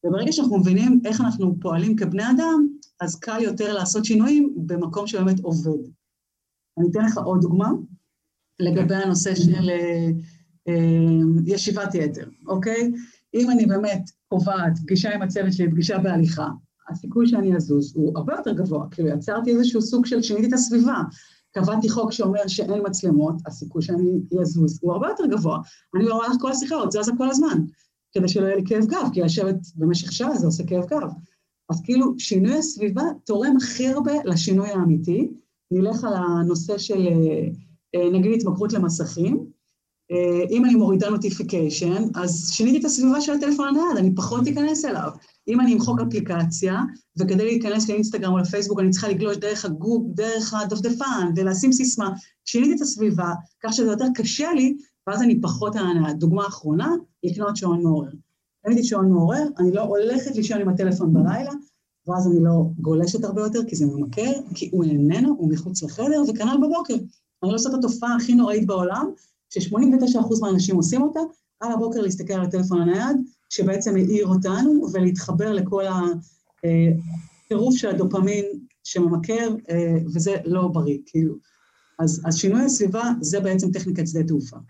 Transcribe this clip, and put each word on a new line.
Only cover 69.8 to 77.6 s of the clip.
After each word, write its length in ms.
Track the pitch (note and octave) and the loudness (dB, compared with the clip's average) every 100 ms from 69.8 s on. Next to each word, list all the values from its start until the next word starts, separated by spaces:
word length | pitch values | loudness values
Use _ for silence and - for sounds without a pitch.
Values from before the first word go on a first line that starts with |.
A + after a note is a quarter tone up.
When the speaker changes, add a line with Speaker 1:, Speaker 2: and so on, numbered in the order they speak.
| C4 | 4
Speaker 1:
ותשעה 280 | B3+ B3 A#3 | 6 4 2
אחוז 180 | A3 A3 | 2 0
מהאנשים 360 | G#3 F#3 F#3 F3+ | 2 2 2 2
עושים 260 | D#3+ B3 | 2 2
אותה, 180 | D4 D#4 D#4+ - _ _ | 0 0 -6 -8 _ _
על 120 | A#3 | -4
הבוקר 280 | A3+ A3+ A#3 | -2 -2 -2
להסתכל 320 | G3 F#3 E3+ | -2 -4 -4
על 80 | F#3+ | -4
הטלפון 400 | F3+ F#3 F#3 F3 | -2 0 0 2
הנייד, 360 | E3+ F#3+ B3+ C#4 - _ _ | 2 2 0 0 -2 _ _
שבעצם 460 | - F#3 G3 A#3 F#3+ | -2 0 0 0 2
העיר 300 | F#3+ G#3+ F#3+ | 2 2 2
אותנו, 600 | F#3 F#3 G#3 C#4+ D4 D#4+ | 2 2 2 4 4 2
ולהתחבר 600 | F#3+ F3+ F3+ - E3 G#3+ | 2 2 0 -2 0 0
לכל 340 | G3+ F#3 G3 F#3+ | 0 0 -2 -2
ה-, 160 | F#3 F3 E3+ - _ _ _ | 0 0 -2 -8 _ _ _
אה, 240 | E3+ E3 E3 E3 E3 E3 - _ _ | 0 4 4 2 -2 -10 -12 _ _
טירוף 280 | G#3+ | 0